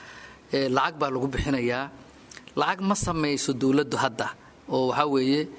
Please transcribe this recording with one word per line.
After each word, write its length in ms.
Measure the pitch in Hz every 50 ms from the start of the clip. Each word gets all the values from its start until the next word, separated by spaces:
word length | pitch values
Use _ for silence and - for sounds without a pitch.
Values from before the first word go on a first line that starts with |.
| - - - - - - - - - -
Ee, 160 | - 139 135 131
lacag 260 | 127 135 135 175 160 147
baa 120 | 151 139
lagu 160 | 131 127 131 139
bixinayaa. 560 | 127 - - 151 139 127 120 120 120 127 139 139 - - - - - - - - - - - - -
Lacag 240 | 160 147 165 196 185
ma 120 | 196 196 202
samayso 580 | - - 180 170 160 151 147 143 131 - - 131
dowladdu 420 | 120 135 131 131 147 147 - 143
hadda, 300 | 120 135 131 110 - 107 - - - - - - - - -
oo 200 | - 131 131 127
waxaa 160 | 123 139 151
weeye 420 | 147 139 135 131 131 139 151 151 143 -